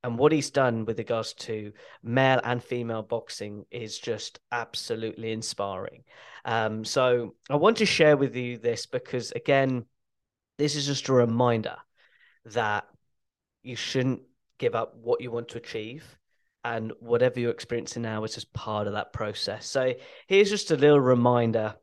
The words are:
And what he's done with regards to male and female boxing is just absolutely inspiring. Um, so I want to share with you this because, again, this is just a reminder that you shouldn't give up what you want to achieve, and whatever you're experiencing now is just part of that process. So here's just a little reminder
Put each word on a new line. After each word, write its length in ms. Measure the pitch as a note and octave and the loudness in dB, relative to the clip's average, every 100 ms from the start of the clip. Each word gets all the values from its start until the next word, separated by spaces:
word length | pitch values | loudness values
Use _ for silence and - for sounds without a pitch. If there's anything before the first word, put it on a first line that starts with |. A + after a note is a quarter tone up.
And 120 | B2 A#2 | -6 2
what 140 | D3 | 4
he's 220 | D#3 C#3 | 4 0
done 320 | C#3+ C3 A2+ | 2 2 0
with 140 | A2 A2+ | -4 -6
regards 340 | A2 A#2 G#2+ | -4 -4 -4
to 380 | - - G#2+ G#2 - - - | -10 -10 -10 -10 -16 -20 -16
male 360 | A#2 B2 C3+ C3 | -2 2 4 4
and 180 | - A#2+ | 2 -4
female 400 | - B2 A#2 A2+ | -4 -6 -4 -6
boxing 640 | G#2+ A#2 - - G#2+ G#2 - | -4 -6 -6 -12 -10 -12 -12
is 260 | B2 A2 - | -12 -10 -10
just 400 | - G#2+ - - _ | -8 -8 -8 -16 _
absolutely 800 | A#2+ A2+ - - A2+ A2+ A2 A2+ | -8 -8 -12 -8 -6 -6 -8 -8
inspiring. 720 | A2 A2 - G2 F#2 G2 - _ - - - | -6 -8 -6 -6 -6 -10 -14 _ -20 -20 -12
Um, 400 | - A2+ A2 A2 | -2 0 0 -2
so 500 | G#2+ C3+ B2+ B2 A#2 - _ | -2 2 4 2 -2 -14 _
I 60 | D3 | 4
want 220 | F#3 A3+ | 4 4
to 60 | |
share 320 | G#3 - D3+ C#3+ | 0 6 6 6
with 200 | C3+ A#2+ | 2 -2
you 200 | B2 A#2+ | -6 -4
this 300 | A#2 A2+ - | -4 -4 -4
because, 460 | B2+ - B2 A2+ | -8 -4 -6 -6
again, 540 | A#2 - C#3 C3+ B2+ A#2 _ _ _ _ _ _ - | -8 2 2 4 0 -6 _ _ _ _ _ _ -2
this 200 | D3 D3 | -2 0
is 100 | C#3+ | -2
just 220 | C#3 - | -4 2
a 40 | |
reminder 600 | C3 A#2 A#2 B2 A#2 G#2+ - - _ _ _ _ _ | 4 4 4 2 2 -2 -10 -20 _ _ _ _ _
that 400 | A2+ A2 G#2+ G#2 - _ _ _ _ _ _ _ | -8 -4 -2 -2 -6 _ _ _ _ _ _ _
you 100 | B2 | -12
shouldn't 480 | A#2+ - C3 B2+ B2 _ _ _ _ | -10 -4 -2 0 -2 _ _ _ _
give 180 | A#2+ A2+ | -2 0
up 180 | A#2 | -4
what 260 | - A2+ A#2 | -8 -4 -2
you 120 | B2 | -2
want 160 | A#2 A#2 | -8 -8
to 100 | A#2 | -14
achieve, 460 | - A2+ G#2+ C#3 - _ _ _ _ _ | -10 -10 -10 -14 -18 _ _ _ _ _
and 300 | A#2+ A#2 A2 - | -8 -6 -6 -10
whatever 400 | A#2 A#2+ B2+ B2 | 0 4 4 2
you're 100 | A#2+ | -2
experiencing 520 | A2+ - A#2+ - B2 | -4 -6 -6 -6 -8
now 200 | A#2 A2 | -6 -4
is 120 | A2 | -6
just 180 | - - | -8 -12
part 340 | - - G#2+ G2+ | -12 -6 -4 -2
of 60 | |
that 200 | G#2 - | -4 -6
process. 540 | - G#2+ G#2+ - G#2+ - | -6 -8 -6 -6 -6 -4
So 280 | C3+ B2+ B2+ - - - | -2 -2 -4 -12 -20 2
here's 220 | G3 G3+ | 4 4
just 200 | G#3 - | 2 0
a 60 | D3+ | 6
little 240 | D3 D3 | 8 8
reminder 720 | B2+ B2 B2 B2 A#2 A2+ G#2+ G#2 | 8 6 6 6 4 2 -2 -8